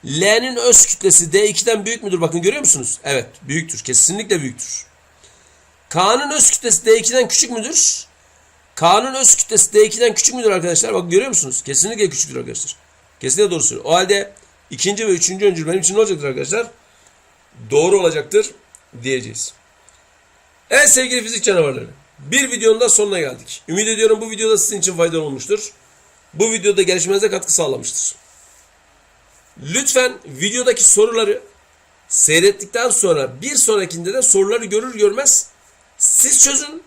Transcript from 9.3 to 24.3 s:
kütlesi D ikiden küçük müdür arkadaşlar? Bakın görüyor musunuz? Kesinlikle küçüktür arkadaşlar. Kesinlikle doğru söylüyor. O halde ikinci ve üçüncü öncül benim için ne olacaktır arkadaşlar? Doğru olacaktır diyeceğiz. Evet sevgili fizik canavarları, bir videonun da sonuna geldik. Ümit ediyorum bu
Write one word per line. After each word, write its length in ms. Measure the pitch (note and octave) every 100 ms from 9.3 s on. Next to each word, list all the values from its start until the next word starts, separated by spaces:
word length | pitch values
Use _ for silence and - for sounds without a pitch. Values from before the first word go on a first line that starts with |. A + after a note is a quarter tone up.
| -
kütlesi 360 | - A3 -
D 120 | G#3
ikiden 300 | G#3+ A3+ A#3+
küçük 200 | - -
müdür 160 | B3+ A3+
arkadaşlar? 440 | F#3 E3+ E3 A3
Bakın 160 | G3+ F3
görüyor 180 | F3 C4
musunuz? 340 | A#3 C3+ B2
Kesinlikle 480 | - C#3 G3+ A3+ G3
küçüktür 260 | C3 D3 B2+
arkadaşlar. 400 | B2 A#2 - - _ _ _ _
Kesinlikle 300 | - D#3+ G#3
doğru 120 | E3+
söylüyor. 220 | - -
O 100 | -
halde 380 | E3+ F#3 G3+ G3 - _ _ _
ikinci 360 | B2 - G3+ A3
ve 40 |
üçüncü 360 | F3+ - F#3+ G#3
öncül 200 | E3+ D#3
benim 140 | F#3
için 140 | E3
ne 40 | G3
olacaktır 300 | G#3+ E3+ C#3+
arkadaşlar? 380 | B2+ C#3 G3+ A#3 - _ _ _ _ _ _ _ - A2+
Doğru 300 | C#3 E3+ G3
olacaktır 500 | F3 D3+ C#3+ G3+ G#3+ - _ _ _ A2+
diyeceğiz. 500 | B2 C3 A2 G#2+ - - _ _ _ _ _ _ _ _ _ _ _
Evet 200 | B3 C#4+
sevgili 320 | B3+ B3+ B3+
fizik 220 | A3 A3+
canavarları, 440 | - F#3 D3 B2+ A2+ - _ _
bir 320 | C#3 B3 C4+
videonun 300 | A#3+ A3 A3
da 80 | A#3+
sonuna 320 | - G#3 F#3+
geldik. 420 | C#3+ B2 - - -
Ümit 200 | E3+ G#3+
ediyorum 320 | G#3+ A3 A3
bu 100 | A3+